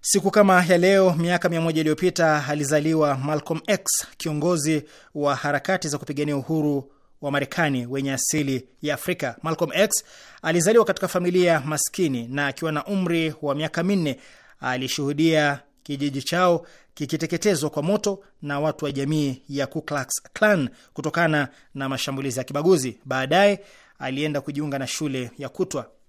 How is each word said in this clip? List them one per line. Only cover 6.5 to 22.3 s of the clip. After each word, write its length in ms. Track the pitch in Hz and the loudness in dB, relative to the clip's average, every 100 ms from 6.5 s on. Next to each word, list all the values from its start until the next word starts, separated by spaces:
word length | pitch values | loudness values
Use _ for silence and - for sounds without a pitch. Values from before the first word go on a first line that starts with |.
| 160 151 143 135 _ _ _ | 0 2 0 -4 _ _ _
wa 100 | 143 | -4
Marekani 540 | 143 139 - 160 135 120 | -2 -2 -2 0 0 -4
wenye 260 | 135 135 | -4 -4
asili 540 | 135 - 156 139 131 - _ | -2 -2 -2 0 -2 -6 _
ya 120 | 147 | -6
Afrika. 420 | 143 - 175 135 113 | -4 -4 -4 -4 -6
Malcolm 280 | 156 160 156 | -6 -4 -2
X 300 | - 214 - - - - - | 2 2 0 -6 -20 -20 -10
alizaliwa 440 | 160 165 165 226 220 | -2 0 4 6 4
katika 220 | 185 180 | 0 -2
familia 520 | 185 175 180 180 160 | -2 0 2 4 2
maskini 680 | 135 151 - - 175 131 117 | 0 -4 -4 0 0 0 -4
na 200 | 135 143 | -4 -4
akiwa 240 | - 160 | -2 -4
na 140 | 151 143 | -4 -2
umri 480 | 202 175 165 160 156 | -2 0 0 0 -4
wa 140 | 147 139 | -4 -2
miaka 280 | 156 - | -2 -2
minne 340 | 175 202 156 123 - - - _ | 0 2 0 -4 -10 -20 -20 _
alishuhudia 1000 | 123 127 127 - 143 147 160 156 147 139 - _ | -4 -4 -4 -4 -4 2 2 4 2 -2 -8 _
kijiji 380 | - 139 143 139 | -10 -4 -4 -4
chao 440 | 131 170 185 170 170 - _ | -4 2 4 2 -2 -20 _
kikiteketezwa 760 | - 147 156 156 170 214 170 151 | -10 -6 -4 -2 0 0 2 0
kwa 140 | 151 | -2
moto 400 | 151 202 202 196 - _ | 0 0 0 -4 -10 _
na 180 | 147 143 | -8 -2
watu 260 | 156 143 151 | -2 -2 -6
wa 60 | |
jamii 500 | 139 139 156 143 131 _ | -4 -2 0 0 -4 _
ya 180 | 139 135 | -4 -4
Ku 140 | 160 | -4
Klux 260 | - 147 127 - - | -6 -6 -4 -8 -10
Klan 360 | - 214 196 - - _ | 0 2 4 0 -6 _
kutokana 540 | - 151 165 170 151 139 - _ | -8 -4 0 2 2 -2 -8 _
na 160 | 139 135 | -10 -6
mashambulizi 500 | 131 - 135 135 | -6 -4 -4 -4